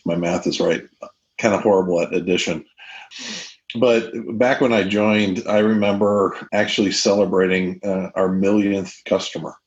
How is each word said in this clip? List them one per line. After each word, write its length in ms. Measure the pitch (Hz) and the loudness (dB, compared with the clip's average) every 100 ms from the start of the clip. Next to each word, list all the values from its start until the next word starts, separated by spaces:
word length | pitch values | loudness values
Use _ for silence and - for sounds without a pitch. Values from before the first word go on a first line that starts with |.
| 82 | -4
my 80 | |
math 320 | 85 85 85 87 | -2 -2 -2 -2
is 140 | - | 0
right. 240 | 87 82 - - - _ _ - | 0 -2 -6 -20 -20 _ _ -2
Kind 200 | 113 98 | 0 2
of 60 | |
horrible 380 | 110 95 92 85 | 4 2 2 0
at 140 | 85 | 0
addition. 500 | 92 87 87 - 80 - _ - - - - - 104 - - - | -2 0 -2 -2 -6 -10 _ -20 -20 -20 -16 -14 -14 -16 -20 -10
But 380 | 117 123 113 113 117 - 110 | 0 2 2 0 -10 -8 0
back 220 | 123 139 | 0 2
when 120 | 131 | 2
I 120 | 110 | 2
joined, 580 | 95 104 107 107 101 90 - | 2 2 2 2 0 -2 0
I 100 | 104 | 2
remember 800 | 107 110 101 101 101 101 92 - - | 4 2 2 2 2 2 0 -2 -4
actually 400 | 104 104 - 98 | -2 0 0 0
celebrating, 880 | - 110 101 95 92 92 92 90 92 | 2 2 2 2 2 2 2 -2 -4
uh, 280 | 101 95 90 | -4 -4 -4
our 140 | - 95 | -2 0
millionth 640 | 95 98 104 101 98 90 - | 2 2 2 2 -2 -4 -10
customer. 520 | - 98 - - 78 - | -2 -2 -2 -10 -12 -14